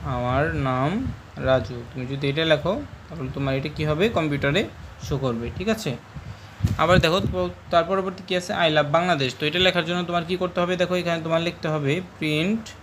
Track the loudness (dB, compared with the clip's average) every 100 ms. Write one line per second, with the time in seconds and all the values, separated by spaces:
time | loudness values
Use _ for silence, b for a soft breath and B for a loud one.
0 | -4 -2 0 2 2 0 0 2 0 0
1 | -4 -8 -14 -4 2 2 2 -10 -10 -8
2 | -6 -2 0 0 4 4 2 -2 -6 -16
3 | -14 -8 -6 -2 0 0 -2 -2 -2 2
4 | 2 2 0 0 2 0 -2 -8 -18 -14
5 | -4 -2 -2 -2 -6 -4 -2 -2 -2 -6
6 | -10 -16 -14 B B B 0 2 6 6
7 | 6 2 0 -2 -2 -6 2 2 2 0
8 | -2 -8 -4 -2 -2 2 4 4 4 2
9 | 2 2 0 0 -2 2 2 2 0 -2
10 | 0 -2 -2 -2 -2 0 0 2 2 0
11 | 0 -2 0 0 0 -2 -2 0 0 0
12 | -4 -4 0 2 2 -2 -4 -16